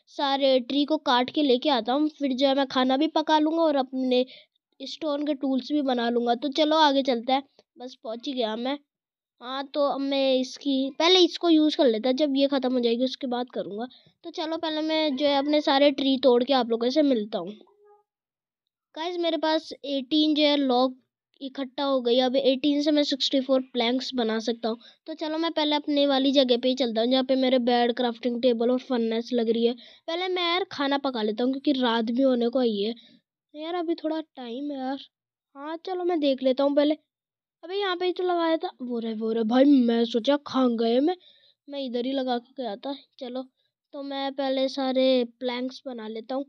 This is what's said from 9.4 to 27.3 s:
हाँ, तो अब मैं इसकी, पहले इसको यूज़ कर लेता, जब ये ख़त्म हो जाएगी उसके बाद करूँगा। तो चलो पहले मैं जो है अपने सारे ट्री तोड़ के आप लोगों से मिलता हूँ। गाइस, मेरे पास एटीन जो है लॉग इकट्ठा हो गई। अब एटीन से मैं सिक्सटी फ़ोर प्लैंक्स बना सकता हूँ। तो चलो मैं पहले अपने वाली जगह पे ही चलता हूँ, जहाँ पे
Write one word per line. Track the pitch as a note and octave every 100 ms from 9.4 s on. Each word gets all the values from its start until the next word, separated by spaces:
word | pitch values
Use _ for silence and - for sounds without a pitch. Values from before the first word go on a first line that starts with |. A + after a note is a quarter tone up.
हाँ, | A#3+ C4+ C#4
तो | D4+ C#4+
अब | C4+
मैं | C#4 C#4 C4+ C4
इसकी, | B3+ - C#4+ C4 C4+ -
पहले | E4 F#4
इसको | E4+ - F4
यूज़ | D#4 D4+ D#4+
कर | C#4
लेता, | G#3+ B3+
जब | C4 D4+ C4+
ये | C#4
ख़त्म | C#4 C4
हो | B3+
जाएगी | A#3 A#3
उसके | B3+ - C4
बाद | A#3+ B3+
करूँगा। | A3+ F3 G3+ B3+ _ _ _
तो | E4+
चलो | E4 D#4+ D#4+
पहले | E4 D#4
मैं | D#4 D#4 D#4 C4
जो | C#4+
है | C#4
अपने | C#4+ D4+
सारे | D4+ C#4 C#4+
ट्री | C#4 C4+ C4
तोड़ | C4 A#3+
के | B3
आप | C4 A#3
लोगों | A3+ A#3+
से | D4
मिलता | C#4+ A#3 G#3 G3+
हूँ। | F3 G#3+ _ _ _ _ _ _ _ _ _ _ _ _ _ D4+
गाइस, | E4+ F4+
मेरे | E4 D#4+
पास | D#4 D#4+ D#4 - C#4+
एटीन | C#4 B3+ D4+ D4+ D4+
जो |
है | D4 D4
लॉग | C4+ B3 C4 B3+ _ _ _ -
इकट्ठा | C4+ C4+ C4 -
हो | C#4 C4
गई। | A#3+ B3+
अब | B3+ C4
एटीन | B3+ C4 D4 C#4+
से | D4
मैं | D4
सिक्सटी | D4 C#4 - C4+
फ़ोर | C4 C4 C4
प्लैंक्स | A#3+ A#3 B3+ C4 B3+
बना | A3 A3
सकता | A3 A#3 A3+
हूँ। | A3 - _ -
तो |
चलो | D#4 D#4 D#4+
मैं | E4
पहले | D#4+ D4+ D4
अपने | D4 C#4+ C#4+
वाली | C4+ C#4
जगह | C4+ B3+ A#3+
पे | B3+
ही | C4
चलता | A#3+ A3
हूँ, | A#3+
जहाँ | C4
पे | C4